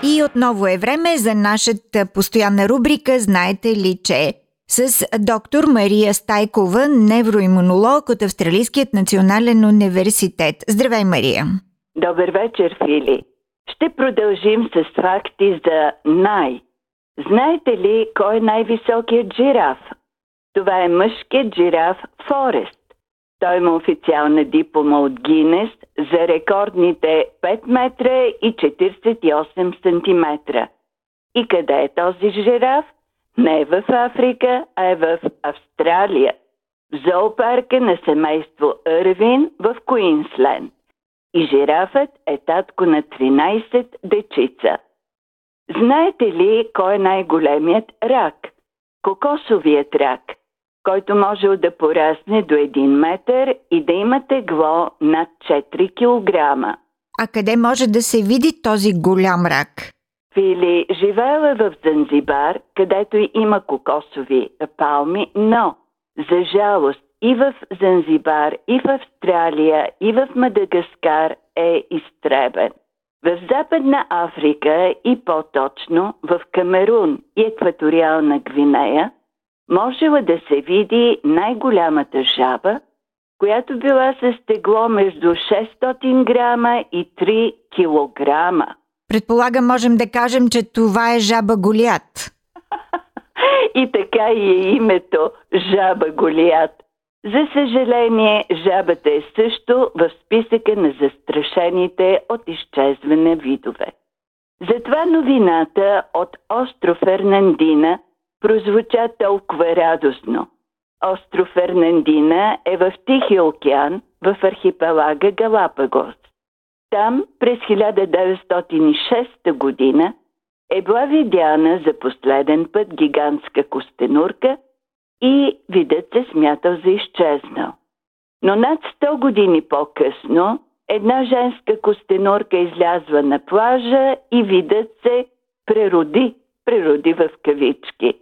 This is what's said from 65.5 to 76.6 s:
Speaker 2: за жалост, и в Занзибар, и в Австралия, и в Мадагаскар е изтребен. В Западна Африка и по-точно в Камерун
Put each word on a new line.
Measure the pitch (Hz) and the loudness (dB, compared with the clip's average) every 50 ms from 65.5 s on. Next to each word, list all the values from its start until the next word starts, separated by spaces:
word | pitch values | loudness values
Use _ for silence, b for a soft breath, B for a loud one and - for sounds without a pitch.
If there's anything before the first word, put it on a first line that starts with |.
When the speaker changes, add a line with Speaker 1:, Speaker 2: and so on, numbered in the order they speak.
| 226 233 226 175 - _ _ _ _ _ _ _ _ - 151 - | 2 2 0 -2 -4 _ _ _ _ _ _ _ _ -14 -4 -2
Speaker 2:
за | 175 180 180 | 0 -2 0
жалост, | 170 175 202 208 208 202 190 151 135 139 - _ _ _ _ - | 0 0 0 2 2 0 2 0 0 -2 -4 _ _ _ _ -2
и | 233 254 | 0 2
в | 233 262 277 - - - _ 196 180 | 2 0 -2 -2 -6 -16 _ -6 -2
Занзибар, | 196 190 185 175 160 156 156 151 - 165 156 151 151 151 147 - _ - | 0 2 2 2 2 2 0 0 0 0 -2 0 0 -2 -4 -6 _ -2
и | 233 254 | -4 -2
в | 262 269 | 0 0
Австралия, | 269 262 - _ _ _ - 180 180 170 165 165 151 151 156 160 156 151 147 - - _ | -2 -2 -4 _ _ _ -2 -2 0 0 0 -2 0 0 0 2 2 2 0 -4 -6 _
и | 185 214 220 | -2 -2 0
в | 240 269 262 269 | 0 -2 -2 -2
Мадагаскар | 254 247 254 196 208 196 185 - 175 170 - _ _ - 165 156 156 160 160 - _ _ _ _ | -2 -2 0 0 -2 -4 0 -2 -4 -4 -4 _ _ -2 -2 0 0 0 -2 -4 _ _ _ _
е | 160 170 170 170 156 - _ | -2 0 0 0 -2 -4 _
изтребен. | 180 160 - - _ _ _ 147 139 135 131 123 - - 92 - - _ _ _ _ _ _ _ _ _ - | -10 -10 -10 -12 _ _ _ -2 0 0 0 -2 -2 -2 -4 -4 -4 _ _ _ _ _ _ _ _ _ -4
В | 165 175 175 180 - | -4 -4 -4 -4 -4
Западна | 254 277 302 - 330 330 269 269 277 285 - _ | -2 -2 -2 -2 -2 -2 0 0 0 0 -2 _
Африка | 175 175 170 170 - 165 151 147 147 147 - 151 156 165 180 185 - - _ | -4 -4 -4 -6 -6 -2 -2 -2 -2 0 0 0 0 2 0 0 -2 -2 _
и | 220 254 247 - | -2 -2 -2 -2
по-точно | - 170 156 156 _ _ 143 131 139 _ - - - 165 165 185 208 220 _ - | -4 -4 -4 -4 _ _ -4 -4 -4 _ -12 -10 -4 -2 -2 -2 -4 -8 _ -6
в | 151 175 170 - _ - | -4 -4 -4 -4 _ -4
Камерун | 190 | -4